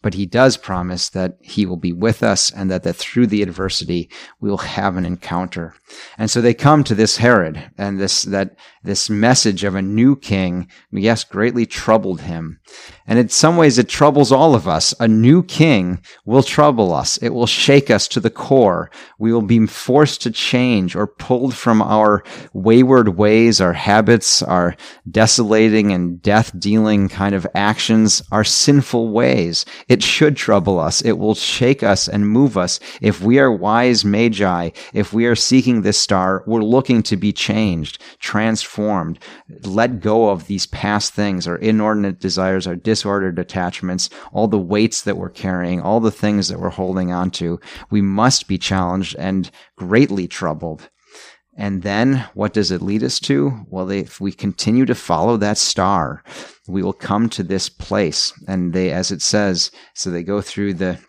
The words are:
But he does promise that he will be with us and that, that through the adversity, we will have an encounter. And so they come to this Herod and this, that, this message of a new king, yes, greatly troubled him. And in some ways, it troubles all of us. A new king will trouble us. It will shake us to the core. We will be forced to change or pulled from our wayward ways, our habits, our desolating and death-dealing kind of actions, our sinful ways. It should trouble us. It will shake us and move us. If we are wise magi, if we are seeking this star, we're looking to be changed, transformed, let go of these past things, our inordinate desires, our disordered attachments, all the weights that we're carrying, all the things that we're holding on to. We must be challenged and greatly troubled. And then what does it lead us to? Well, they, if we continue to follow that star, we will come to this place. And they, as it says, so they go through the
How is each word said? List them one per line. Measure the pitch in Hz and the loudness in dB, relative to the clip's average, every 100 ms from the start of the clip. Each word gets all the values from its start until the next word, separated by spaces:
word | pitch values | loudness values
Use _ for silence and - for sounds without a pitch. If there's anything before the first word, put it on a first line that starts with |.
But | 110 | -4
he | 90 | -6
does | 95 113 131 - | -4 2 2 2
promise | - 92 90 90 - | -6 -8 -6 -6 -6
that | 95 92 - | -4 -6 -8
he | - - | -8 -4
will | 95 87 | -4 -4
be | 90 | -6
with | 87 110 110 | -2 -2 0
us | 113 95 - | 0 0 -2
and | 101 95 | -4 -4
that, | 92 | -4
that | - 85 | -4 -8
through | - 123 117 | -4 0 2
the | 104 | 2
adversity, | 95 85 95 - 80 87 85 - - _ | -2 -4 -6 -6 -4 -6 -6 -16 -20 _
we | 101 | -6
will | 98 | -6
have | - - 98 92 | -6 -4 -4 -4
an | |
encounter. | 87 87 - 87 90 87 82 _ _ - - - | -6 -8 -6 -6 -6 -10 -12 _ _ -20 -20 -6
And | 110 | -2
so | 120 | 2
they | 120 | 2
come | 117 143 151 | 4 4 4
to | 139 | 2
this | 107 110 | 2 2
Herod | - 120 113 82 78 - - | 2 4 4 2 -6 -16 -8
and | 101 98 | -8 -4
this, | 98 - | -4 -4
that, | - 98 95 _ - _ | -2 -4 -4 _ -20 _
this | 92 98 - | -8 -6 -4
message | 104 113 127 113 92 | 0 2 2 0 -2
of | 101 | -4
a | 95 | -4
new | 98 107 127 139 | -2 2 2 2
king, | - 98 92 90 90 _ _ | -2 -2 -2 -4 -8 _ _
yes, | 101 104 117 | -2 0 0
greatly | - 95 117 120 | -4 -2 0 0
troubled | 110 - - 110 98 85 | -4 -4 2 2 2 -6
him. | 85 82 82 87 _ - - - - | -8 -10 -10 -14 _ -20 -20 -20 0
And | 117 | 2
in | 117 | 2
some | - 156 | 2 2
ways, | 170 156 120 | 6 4 4
it | 110 | 0
troubles | - 147 143 123 | 4 4 4 4
all | 135 160 | 6 6
of | 123 90 | 4 2
us. | 80 - - | 0 -2 0
A | 113 | 2
new | 110 117 170 | 4 6 6
king | 180 - 160 113 90 90 - - | 2 2 4 4 0 -6 -10 -18
will | - 127 | 2 2
trouble | 127 - 147 117 95 | 2 4 4 4 0
us. | 76 64 - | 0 -2 -4
It | 117 | -4
will | 117 117 | -2 -2
shake | - - 139 139 | 0 4 4 4
us | 104 - | 0 0
to | 120 | -2
the | 107 | -4
core. | - - 135 104 85 85 - - _ | -6 2 4 4 2 -6 -14 -20 _
We | 110 | 0
will | 117 | 0
be | 101 117 110 | 2 2 2
forced | - - 135 151 - | -2 2 4 4 2
to | 123 | -6
change | 110 - 123 127 110 90 92 | -4 -2 0 2 0 0 -4
or | 104 | -6
pulled | - - 127 131 | -8 -2 0 0
from | 120 120 110 | -2 2 2
our | 101 107 107 104 - - - | 4 4 4 2 -2 -20 -14
wayward | 98 98 117 127 131 107 87 | -2 4 6 6 6 4 2
ways, | 104 110 117 101 | 4 6 4 4
our | 90 | 0
habits, | 87 - 107 107 117 - - | 0 2 4 6 2 4 -2
our | - 90 87 85 - - - | 0 0 0 -4 -18 -20 -4
desolating | 110 110 - 107 110 110 107 104 | 2 2 2 2 4 4 4 2
and | 90 87 87 | 0 -2 -2
death-dealing | 104 107 110 90 101 110 107 104 98 | 2 2 0 -4 -2 2 2 2 0
kind | - 98 | -2 -2
of | 98 87 | -2 -4
actions, | - 101 107 - 110 107 - - | -2 -2 -2 0 2 2 0 -2
our | 104 | -2
sinful | 107 - - 143 - 120 113 | 0 0 4 2 2 -2 0
ways. | 107 127 127 85 82 - - - | 2 2 2 -2 -4 -8 -14 0
It | 127 | 0
should | - - 151 | 2 2 2
trouble | 135 - 101 87 90 | 2 0 2 2 0
us. | 78 - | 0 -2
It | 117 92 | -2 0
will | 107 | -2
shake | 107 - - 123 143 | -2 -4 0 0 2
us | 107 95 - | 2 0 0
and | 104 104 | -2 2
move | 113 139 101 | 4 2 2
us. | 87 - - - | -2 -6 -10 -2
If | 107 92 | -2 0
we | 101 131 | 2 4
are | 135 | 4
wise | 104 98 113 127 113 | 2 0 2 2 2
magi, | 104 101 117 101 98 87 85 - - | 0 2 2 2 0 0 -6 -10 -8
if | - 101 | -4 -2
we | 110 117 | 0 0
are | |
seeking | 117 - 131 127 117 | 0 2 2 2 0
this | 101 101 | 0 -2
star, | - 95 92 95 - | 0 0 0 -2 -2
we're | 113 | -2
looking | 107 127 131 117 | 2 0 2 0
to | 107 | 0
be | 98 101 | -2 -2
changed, | - - 104 107 82 76 - - - | -4 -4 -2 -2 -2 -6 -12 -20 -14
transformed, | - 104 110 110 - - 107 98 80 85 - - - - | -6 -2 -2 -4 -6 -6 -2 -2 -4 -10 -16 -20 -20 -14
let | 98 98 120 113 | -6 -2 -2 -2
go | 107 110 107 | 0 2 2
of | 92 78 | 0 -6
these | 98 | -8
past | - - 104 104 - | -6 -6 -2 -2 -4
things, | - 104 92 87 | -4 -4 -4 -6
our | 87 | -4
inordinate | 107 110 107 107 101 90 | 0 2 2 0 -2 -4
desires, | 95 90 92 95 | -6 -2 -2 -2
our | 90 | -4
disordered | 87 110 110 104 101 95 87 | -6 -2 -2 -2 -2 -2 -6
attachments, | 87 95 90 - 92 90 - - - | -6 -6 -6 -6 -6 -6 -8 -10 -10
all | 98 110 | -2 0
the | 104 | 0
weights | 87 104 110 - | 0 0 0 -2
that | - 92 | -6 -8
we're | 92 | -10
carrying, | - 95 90 87 90 | -8 -6 -4 -4 -4
all | 78 113 | -2 0
the | 113 | -2
things | - 107 104 92 | -2 -2 -2 -4
that | 87 | -6
we're | 90 | -8
holding | 92 92 95 90 | -6 -6 -4 -4
on | 90 90 | -4 -4
to. | - 85 87 - - - | -4 -8 -8 -12 -20 -4
We | 107 | -2
must | 98 98 123 - - | 0 2 2 0 -4
be | 92 | -6
challenged | - 95 90 92 90 - | -4 -2 -2 -4 -6 -8
and | 92 95 87 _ _ _ | -6 -4 -6 _ _ _
greatly | 90 110 139 98 87 | 0 2 2 0 -6
troubled. | - 87 78 85 78 - _ _ - - _ _ | -6 -6 -6 -10 -12 -18 _ _ -20 -20 _ _
And | - 101 95 | -10 -6 -6
then | 98 101 131 135 110 | -4 0 0 0 -4
what | 95 104 | -6 -4
does | 107 95 | -2 -2
it | 90 | -4
lead | 90 107 | -4 -4
us | 123 - | -4 -6
to? | - 139 143 117 107 | -2 -2 -2 -6 -10
Well, | 95 | -10
they, | 95 98 | -6 -6
if | - - | -8 -8
we | 98 | -10
continue | - 101 90 107 120 | -6 -8 -4 0 2
to | 127 | 2
follow | 123 - 82 101 113 | -2 -2 0 2 0
that | 104 107 | 0 -2
star, | - - 95 98 69 71 - - - _ - | -2 0 0 0 -2 -8 -18 -20 -20 _ -8
we | 92 | -4
will | 92 | -4
come | - - 101 113 | -6 -4 -2 -2
to | - | -4
this | 87 95 - | -6 -6 -6
place. | _ - 104 90 - - - - | _ -4 -2 -2 -2 -6 -8 -8
And | 95 90 | -4 -2
they, | 92 92 | -2 -2
as | 82 92 | -4 -6
it | 85 | -6
says, | - 107 101 87 - - _ | -2 0 0 -2 -6 -8 _
so | - 95 | -12 -8
they | 87 | -8
go | 87 104 | -6 -6
through | - - 101 | -6 -6 -6
the | 87 92 90 | -4 -6 -6